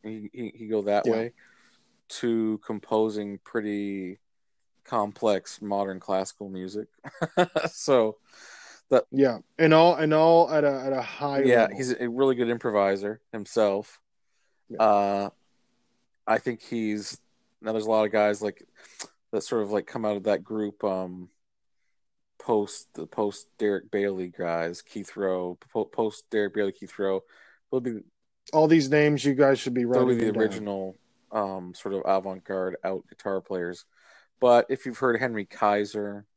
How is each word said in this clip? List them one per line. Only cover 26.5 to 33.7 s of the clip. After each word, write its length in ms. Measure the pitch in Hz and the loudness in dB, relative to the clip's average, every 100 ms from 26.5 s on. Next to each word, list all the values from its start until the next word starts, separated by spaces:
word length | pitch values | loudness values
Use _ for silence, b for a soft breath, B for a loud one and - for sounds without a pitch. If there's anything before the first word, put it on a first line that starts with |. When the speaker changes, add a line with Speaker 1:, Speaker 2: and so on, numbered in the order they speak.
Speaker 1:
Bailey, 200 | 98 101 | 0 -2
Keith 260 | - 95 - | -4 -16 -4
Rowe. 240 | 98 95 _ b b b _ | -2 -2 _ b b b _
Will 80 | 131 | -4
be 200 | 123 110 - _ _ _ - | -4 -8 -12 _ _ _ -2
Speaker 2:
All 160 | 156 156 | 4 6
these 220 | 160 135 | 6 6
names 340 | 147 147 147 | 4 4 2
you 120 | 143 131 | 0 4
guys 220 | 139 135 | 4 4
should 160 | - | 0
be 120 | 123 120 | -2 2
Speaker 1:
they'll 200 | 127 127 | 2 4
be 100 | 120 | 2
Speaker 2:
writing 20 | |
Speaker 1:
the 80 | 113 | 2
Speaker 2:
them 80 | |
down. 100 | 107 | 2
Speaker 1:
original, 540 | 107 101 104 98 95 90 _ _ _ | 0 -2 -6 -6 -6 -12 _ _ _
um, 420 | 110 101 95 90 87 | -4 -4 -6 -10 -12
sort 180 | - | -6
of 80 | 98 - | -4 0
avant-garde 720 | 95 95 92 - 95 92 87 | 0 0 -10 -6 -4 -4 -4
out 240 | 95 95 - | -6 -6 -10
guitar 320 | - 104 95 | -10 -4 -4
players. 460 | 90 95 87 | -4 -6 -6